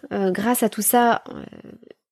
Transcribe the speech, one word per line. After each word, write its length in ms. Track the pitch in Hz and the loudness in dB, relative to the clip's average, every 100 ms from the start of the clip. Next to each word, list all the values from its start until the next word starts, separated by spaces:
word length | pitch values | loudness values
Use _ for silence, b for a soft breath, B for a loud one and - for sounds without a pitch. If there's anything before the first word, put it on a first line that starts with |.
| - | -8
euh, 180 | 202 190 | -2 0
grâce 320 | 185 214 247 | 0 0 0
à 60 | 220 | 0
tout 120 | - | 0
ça, 400 | 202 240 240 - - | 2 4 4 2 -2
euh, 100 | - - - - - - - _ | -12 -14 -18 -20 -20 -20 -20 _